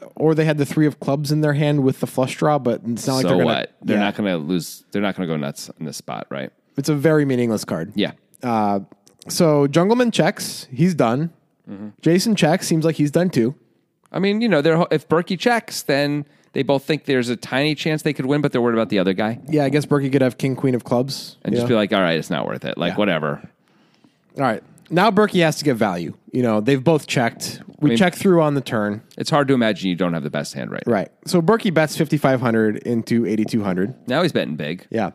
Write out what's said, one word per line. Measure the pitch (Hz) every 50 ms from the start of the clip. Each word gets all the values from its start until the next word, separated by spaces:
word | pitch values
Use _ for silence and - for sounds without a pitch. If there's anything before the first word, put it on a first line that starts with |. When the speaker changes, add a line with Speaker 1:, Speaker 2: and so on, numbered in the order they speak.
| - - -
Speaker 1:
or | - - 160 160
they | 156 156
had | 160 151 151
the | 135
three | - - 156 151
of | 147 - -
clubs | - 139 139 151 147 139
in | 151 151
their | 151 147 143
hand | 143 151 147 147 143
with | 131 131 127 -
the | 131
flush | - - 131 135 - -
draw, | - - 151 147 143
but | 123 123 110 - -
it's | 117 120 104 -
not | 143 131
like | 131
Speaker 2:
So | 131 175
Speaker 1:
they're | - 90
gonna | 85
Speaker 2:
what? | 76 - 64 - - _ _
They're | - - 107
Speaker 1:
yeah. | 104
Speaker 2:
not | 98 101 -
gonna | - 104 95 90 82
lose. | 73 82 92 85 78 - - - _ _
They're | - 101
not | 104 98 90
gonna | 92 92 80
go | 80
nuts | 76 71 71 - - - - - -
in | 80
this | 71 71
spot, | - - - 62 - - -
right? | - 69 67 - - _ _ _ _
Speaker 1:
It's | 139 139 160
a | 151
very | 143 135 160 156 151 143
meaningless | 135 127 123 120 117 107 98 -
card. | - 101 82 85 107 -
Speaker 2:
Yeah. | 104 92 76 - _ _ _ _ _
Speaker 1:
Uh, | - 123 117 110 107 101 101 98 95 - - _ _ _ _ _ - -
so | - - 175 156 151 143 143
Jungleman | 143 139 165 180 208 233 247 247 226
checks. | - - 156 190 - - - - - - - -
He's | 127 117 170 190 170
done. | 139 127 113 120 139 165 165 - _ _ _ _ _ _ -
Speaker 2:
Mm-hmm. | 101 95 107 107 - _
Speaker 1:
Jason | - 156 170 190 180 226 208
checks. | - 160 147 170 190 -
Seems | - 170 160 151
like | 165 151
he's | - 147 143
done | 143 165 180 185
too. | - 127 110 123 151 - _ _ _ _ _ _ _ _ _ _
Speaker 2:
I | - 160
mean, | 190 202 202 220
you | 240 226
know, | 170 143
they're | 139 165 160
ho-, | 165 175 -
if | 156 151 - -
Berkey | 160 175 175 - 190 -
checks, | - 240 233 220 - - - -
then | - - 139 139 143 143 147 147 143 - _ _ _ _
they | - 139
both | 135 139 139 135 -
think | - 156 - -
there's | 143 135 127 117 123
a | 120
tiny | - - - 127 135 147 156 147
chance | - - 165 156 151
they | - 156
could | 135 - 131
win, | 131 147 151
but | 143 139
they're | - 127
worried | 120 120 113
about | 113 113 87
the | 104 95
other | 90 95 92
guy. | 101 107 110 117 - - -
Speaker 1:
Yeah, | 160 147 139
I | 135
guess | 135 147 143
Berkey | - 147 143 139 135
could | 135 139
have | 131 127 -
king, | - 143 135 127
queen | - - 131 127
of | 113 -
clubs, | - 127 120 131 139 131 - - - - _ -
Speaker 2:
And | - 104
Speaker 1:
you | 120
Speaker 2:
just | 120
Speaker 1:
know? | 123 120
Speaker 2:
be |
like, | 107 104 90 110
"All | 98
right, | 92 85 82 78
it's | - -
not | 82 65 50
worth | 50 60 64 -
it." | 62 -
Like, | - 85 87
Speaker 1:
Yeah. | 92 98
Speaker 2:
whatever. | 104 98 85 78 76 73 73 - - - _ _ _ _ _ _ _ _ _ _ _ _ _ _ _ _ _
Speaker 1:
All | 139
right. | 139 123 110 - - _ _ - _ -
Now | 151 175 202 226
Berkey | 190 202 214 196 - 175
has | 165 156 147
to | - 143
get | 147 123
value. | 104 113 101 87 90 82 - - - _ -
You | - 127
know, | 123 117 107 107
they've | 107 131 143 135 120
both | 165 160 147 -
checked. | - - 139 117 117 - - - - - - - - - -
We | - 151
Speaker 2:
I |
mean, | 117 113
Speaker 1:
check | 185 175 -
through | - - 196 175 165
on | 156 151 143
the | 135
turn. | - - 123 107 104 104 101 110 - _ -
Speaker 2:
it's | - - -
hard | 160 147 139 131
to | 135
imagine | 123 117 110 101 85 95 95
you | 87
don't | 80 90 87
have | 82 80
the | 69 73
best | 73 73 71 - -
hand | 67 60 -
right | - - -
now. | 120
Speaker 1:
Right. | 113 95 85 - _ _ _
So | - 180 175
Berkey | 165 180 226 220 - 202
bets | 147 156 156 147 -
fifty-five | - 160 143 160 143 - 135 131 120
hundred | 131 117 113 110 110 107 107 -
into | - 117 120 113 110 - 120 117 117
eighty-two | 95 110 107 107 - - 113 101
hundred. | 98 90 90 98 127 131 - -
Speaker 2:
Now | 117 127 160
he's | 185 147
betting | 127 110 76 60 76
big. | 73 76 76 87 92 - _
Speaker 1:
Yeah. | - 113 101 85